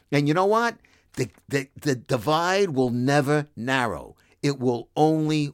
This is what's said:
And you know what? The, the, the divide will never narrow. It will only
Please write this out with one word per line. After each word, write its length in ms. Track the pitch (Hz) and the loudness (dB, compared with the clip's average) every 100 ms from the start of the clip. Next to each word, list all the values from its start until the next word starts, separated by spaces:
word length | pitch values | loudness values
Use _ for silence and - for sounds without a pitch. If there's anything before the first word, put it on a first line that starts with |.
| - | -2
And 160 | 143 143 | 0 2
you 80 | |
know 120 | 160 196 | 2 2
what? 320 | 220 233 220 _ _ _ | 2 0 -4 _ _ _
The, 160 | - 120 _ - | -8 -8 _ -6
the, 200 | 139 135 - | -6 -6 -6
the 140 | 147 | -2
divide 760 | 127 - 127 120 160 175 196 196 | -2 -2 -2 0 0 2 0 0
will 200 | 131 127 | 2 0
never 580 | 120 127 143 135 151 147 - | 0 2 2 2 -2 -2 -8
narrow. 600 | 120 131 117 76 60 - _ - | -4 -2 -2 -6 -12 -20 _ -4
It 160 | 143 135 | -4 0
will 300 | 127 120 - - | -2 -2 -4 0
only 560 | 156 160 156 156 143 | 2 2 0 0 -2